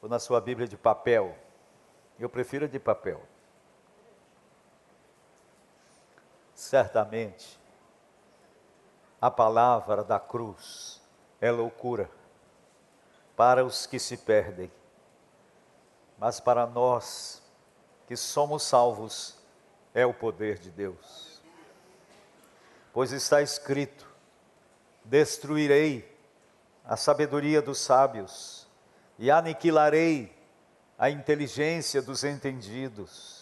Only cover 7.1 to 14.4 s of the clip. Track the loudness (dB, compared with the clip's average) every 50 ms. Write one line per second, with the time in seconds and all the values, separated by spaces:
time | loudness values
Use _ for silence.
7.1 | -4 -6 -6 -8 -10 -16 -20 -20 -20 _ _ _ _ _ _ _ _ _ _ _
8.1 | _ _ _ _ _ _ _ _ _ _ _ _ _ _ _ _ _ _ _ _
9.1 | _ _ -2 -2 2 4 2 4 6 4 4 4 4 2 0 -2 -2 -2 0 -2
10.1 | -2 -2 -2 -6 -10 -8 -8 -8 -12 -16 -18 -18 -18 -16 -16 -18 -20 -20 _ _
11.1 | _ _ _ _ _ _ 0 0 0 0 -2 -6 -6 -8 -8 -6 -4 -4 -6 -8
12.1 | -10 -20 -20 _ _ _ _ _ _ _ _ _ _ _ _ _ _ _ _ _
13.1 | _ _ _ _ _ 4 6 6 6 4 2 0 -2 -8 -8 -8 -8 -8 -8 -8
14.1 | -10 -12 -2 2 2 2